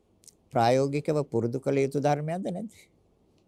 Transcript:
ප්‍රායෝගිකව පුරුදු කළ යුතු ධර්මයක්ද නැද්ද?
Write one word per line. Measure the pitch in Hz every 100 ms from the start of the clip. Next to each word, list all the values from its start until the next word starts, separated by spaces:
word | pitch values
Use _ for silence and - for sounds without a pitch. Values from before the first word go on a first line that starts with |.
| _ _ - _ _
ප්‍රායෝගිකව | 127 117 131 139 147 147 151
පුරුදු | 139 117 117 131
කළ | 139 139 135
යුතු | 143
ධර්මයක්ද | 143 147 151 180 202
නැද්ද? | 180 214 - - _ _ _ _ _